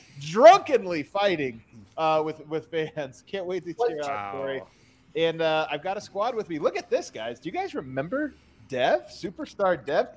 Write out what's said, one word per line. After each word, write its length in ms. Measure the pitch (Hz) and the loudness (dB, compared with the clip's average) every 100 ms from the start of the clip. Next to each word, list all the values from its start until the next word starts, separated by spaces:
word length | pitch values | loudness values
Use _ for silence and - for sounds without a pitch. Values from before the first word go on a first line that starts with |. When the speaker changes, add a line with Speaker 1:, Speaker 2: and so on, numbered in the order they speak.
| - 139 | -20 -16
Speaker 1:
drunkenly 840 | 147 190 302 392 - 240 190 165 | -6 10 12 12 6 0 0 -4
fighting, 580 | 139 196 202 165 131 117 - 117 98 - | -4 0 0 2 -2 -6 -18 -20 -16 -2
uh, 240 | 156 156 156 | 2 2 0
with, 200 | 151 147 | -6 -8
with 200 | 156 - | -8 -6
fans. 520 | 160 156 156 135 - - | -4 -4 -6 -10 -12 -12
Can't 180 | 196 180 | -8 -6
wait 180 | 185 170 | -6 -8
to 80 | |
cheer 280 | 160 240 151 | -2 -2 -2
out 60 | 143 | -6
Speaker 2:
Wow. 220 | 107 101 | -6 -6
Speaker 1:
Corey. 280 | 98 139 135 - _ _ _ _ 156 | -8 -6 -8 -10 _ _ _ _ -2
And, 260 | 165 160 | -2 0
uh, 260 | 160 156 151 | 0 0 -2
I've 140 | 147 | -6
got 140 | 185 202 | -6 -8
a 40 | |
squad 320 | - 196 233 226 | -8 -6 -4 -4
with 140 | 170 | -6
me. 80 | 151 | -4
Look 200 | 220 381 | -2 -4
at 120 | - | -2
this, 200 | 254 - | -4 -4
guys. 280 | 113 113 127 | -10 -10 -10
Do 100 | - | -8
you 40 | |
guys 220 | 339 381 294 | -8 -6 -8
remember 580 | 131 131 160 269 302 - - _ - | -8 -6 -4 -4 -6 -10 -20 _ -8
Dev, 380 | 127 139 330 - | -2 0 0 -4
superstar 720 | - 196 - 285 - 190 165 135 | -12 -12 -10 -12 -2 0 0 0
Dev? 220 | 170 254 | -2 -2